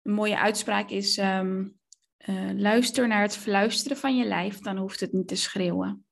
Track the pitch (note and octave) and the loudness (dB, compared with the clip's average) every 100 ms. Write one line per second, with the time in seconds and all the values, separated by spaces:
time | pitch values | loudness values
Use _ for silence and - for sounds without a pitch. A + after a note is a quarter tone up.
0 | - G#3 G#3+ G#3 G#3 G#3+ - G#3 G#3 G3 | -2 0 2 2 2 0 -2 -2 -2 -4
1 | G3+ - G3 F#3+ F#3+ F#3+ F#3+ _ _ _ | 0 2 2 2 0 -2 -6 _ _ _
2 | _ _ - F#3+ F#3+ G3 G3+ A3+ B3 - | _ _ -6 -4 -4 0 4 4 4 2
3 | A#3+ G#3+ G#3 - - G3 A3 - - C#4 | 2 4 2 0 0 2 2 0 -4 -2
4 | C4+ B3+ A3+ F3+ F#3 G3 G#3+ F#3+ F#3+ - | 0 2 2 0 -2 -6 -6 -4 -6 -4
5 | F3+ F#3+ F3+ F#3 - - F3+ F3 - G3+ | -2 -2 -2 -4 -4 -2 0 0 -4 -6
6 | _ | _